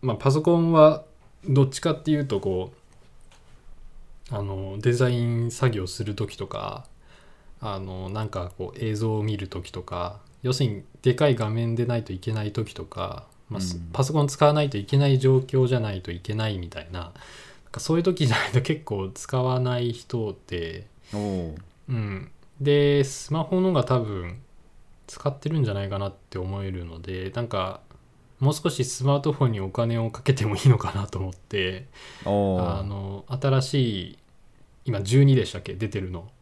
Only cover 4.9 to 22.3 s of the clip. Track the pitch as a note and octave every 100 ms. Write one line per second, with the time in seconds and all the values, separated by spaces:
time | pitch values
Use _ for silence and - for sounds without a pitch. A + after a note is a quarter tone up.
4.9 | A#2+ B2+ A#2+ A#2 A#2 A#2 - B2+ A2 F#2
5.9 | - G2+ G2+ G#2 - G2 - G2 G2+ -
6.9 | - - - - - - - A2+ G2 F#2+
7.9 | F#2 F#2 G#2+ A2 F#2+ F2 - F#2 - A2
8.9 | G#2 A2+ G#2+ G#2+ G#2 F#2+ F#2+ F2+ F2+ -
9.9 | F2+ F2 F#2 - - B2+ B2+ C3 G2+ -
10.9 | - C3 B2 D3+ A#2+ A2 A2 A#2 A#2 A#2+
11.9 | A#2+ A2 F#2 - A2 G#2+ G#2 G#2+ - E2
12.9 | - F#2 - - - - G2+ F#2 F2 E2+
13.9 | E2+ C3+ D3+ C#3+ - D3 D3+ D3 G#2 G2
14.9 | C#3 C#3 C3 C3 C3 C3 C3 B2+ B2+ A2
15.9 | G2 F2+ F2 - G#2+ A2 G2 E2+ - E2+
16.9 | F2+ E2 - - - - - - - -
17.9 | E3 F3 F3+ C#3 A2+ - B2+ C3 D#3 -
18.9 | G2+ F#2+ - - B2+ B2+ C3 B2 B2 A#2+
19.9 | A#2 - A#2+ A2 F2+ - F2 E2 F2 -
20.9 | - - G#2 G#2 F#2 E2+ D#2 F#2 _ -
21.9 | A#2+ G#2 F#2+ -